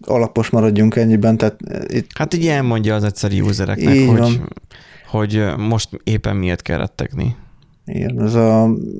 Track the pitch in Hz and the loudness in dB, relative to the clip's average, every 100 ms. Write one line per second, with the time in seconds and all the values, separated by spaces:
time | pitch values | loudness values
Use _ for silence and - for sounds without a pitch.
0 | - 123 113 117 110 117 110 104 110 117 | -2 0 0 0 0 2 2 4 4 4
1 | 113 110 110 113 - - - - - - | 4 4 4 2 0 -2 -12 -10 -6 -6
2 | - - 151 170 165 147 127 113 107 107 | -6 -8 -4 0 0 0 0 0 0 0
3 | 104 98 104 98 101 101 98 101 147 139 | -2 -2 -2 0 0 0 -2 0 2 4
4 | 131 117 117 120 - - - - - - | 4 4 4 0 -4 -14 -20 -20 -20 -20
5 | - 110 107 107 104 71 107 113 - - | -6 -4 0 0 0 -2 -2 -2 -4 -10
6 | - 110 110 101 90 87 - 82 - - | -4 -4 -2 -2 -2 -4 -4 -4 -4 -6
7 | - 135 78 120 - - _ _ - - | -8 -4 -6 -6 -14 -20 _ _ -10 -6
8 | - 123 107 117 113 110 113 113 - | -6 -4 0 2 4 4 2 0 -6